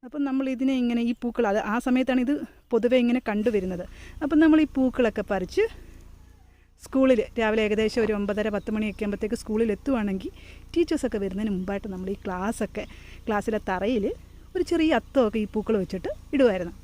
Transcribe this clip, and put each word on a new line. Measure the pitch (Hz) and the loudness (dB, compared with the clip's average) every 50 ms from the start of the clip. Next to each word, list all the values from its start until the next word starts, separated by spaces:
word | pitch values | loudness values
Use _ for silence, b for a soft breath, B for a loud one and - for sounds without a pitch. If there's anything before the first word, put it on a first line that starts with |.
| - | -18
അപ്പം | 247 - 302 285 277 | -10 -4 -2 -2 0
നമ്മൾ | 262 269 269 262 262 | 0 0 0 0 -2
ഇതിനെ | 233 262 262 269 254 | 0 0 0 2 2
ഇങ്ങനെ | 247 240 240 233 233 233 | 2 2 2 2 0 0
ഈ | 240 - | -2 -2
പൂക്കൾ, | - 240 226 - 233 208 | -4 -6 0 2 2 2
അത് | 196 214 - - 208 | 2 2 0 0 -2
ആ | 240 - 262 | -2 0 2
സമയത്താണ് | 247 254 262 - 254 262 247 | 2 2 2 2 2 0 2
ഇത് | 233 294 285 302 - b b b _ - | 2 0 -2 -2 -8 b b b _ 0
പൊതുവെ | 233 214 247 247 247 240 | 2 2 4 4 4 4
ഇങ്ങനെ | 240 240 254 - - | 4 2 0 0 -2
കണ്ടുവരുന്നത്. | 208 208 214 240 214 208 185 185 185 175 180 - B B B B B B 320 | -2 0 0 2 0 0 -2 -2 -6 -6 -10 -12 B B B B B B -2
അപ്പം | 277 330 302 320 | 2 4 6 8
നമ്മൾ | 320 302 311 311 | 8 8 6 4
ഈ | 277 - 269 | 2 2 0
പൂക്കളൊക്കെ | 262 254 247 - 247 220 208 - 208 - | 0 0 2 2 2 2 2 -2 -4 -2
പറിച്ച് | 208 190 185 - - - 427 453 b b b b b b b b b b b b b b b b b b b b b b - | -2 -4 -4 -2 0 0 0 0 b b b b b b b b b b b b b b b b b b b b b b -20
സ്കൂളിൽ | - - 262 262 262 254 214 208 - - - | -4 0 2 4 6 4 4 2 -2 -2 -2
രാവിലെ | 226 214 214 226 220 | 0 0 2 2 2
ഏകദേശം | 208 214 208 220 220 - 247 226 | 0 0 0 0 0 0 0 0
ഒരു | 208 214 208 | 0 0 -2
ഒമ്പതര | 202 196 208 208 208 220 208 | -2 -2 -2 -2 -2 -2 -2
പത്ത് | 202 - - 214 | -4 -4 -4 -4
മണിയൊക്കെ | 214 214 214 196 - 214 | -4 -4 -4 -6 -6 -6
ആകുമ്പോഴത്തേക്ക് | 208 202 196 - 208 233 - | -6 -4 -4 -4 -4 -4 -6
സ്കൂളിൽ | - - 214 220 233 226 202 | -6 -4 -2 0 0 0 -2
എത്തുവാണെങ്കിൽ | - - - 269 233 214 202 190 190 190 339 B B B B B B B B - | -4 -2 -2 -2 0 0 -2 -4 -4 -6 -10 B B B B B B B B 0
ടീച്ചേഴ്സൊക്കെ | 330 349 - 330 285 - 240 - 214 196 | 0 0 0 0 -2 -2 -2 -2 -2 -4
വരുന്നതിന് | 196 185 190 214 214 202 180 | -4 -4 -4 -4 -2 -2 -4
മുമ്പായിട്ട് | 185 185 202 202 - 220 185 | -4 -4 -6 -6 -6 -8 -10
നമ്മൾ | 185 185 190 202 | -8 -6 -6 -8
ഈ | - - | -6 -6
ക്ലാസ്സൊക്കെ, | 208 185 180 185 208 233 - 220 - - 139 - - B B B B B B B - | -8 -6 -4 -4 -4 -2 -4 -6 -6 -6 -10 -12 -12 B B B B B B B -4
ക്ലാസ്സിലെ | 214 208 196 - 220 214 - - | -4 -2 -2 -2 -4 -4 -4 -4
തറയിൽ | 190 180 190 214 262 220 196 247 453 - b b b b b b - | -4 -2 -2 0 0 0 0 -2 -4 -6 b b b b b b -4
ഒരു | 370 349 - | -4 -2 0
ചെറിയ | 339 330 320 311 311 226 | 2 2 4 4 4 2
അത്തമൊക്കെ | - - - 277 247 214 - 233 214 | 0 0 2 2 2 2 2 -2 -4
ഈ | 202 - | -2 -4
പൂക്കൾ | 214 202 - 226 208 185 | -4 -2 0 0 0 0
വെച്ചിട്ട് | - - 185 - - 605 - - - - | -2 -6 -8 -6 -6 -8 -8 -10 -4 2
ഇടുമായിരുന്നു. | 269 269 240 196 185 180 175 - - | 4 4 4 4 2 -4 -8 -10 -14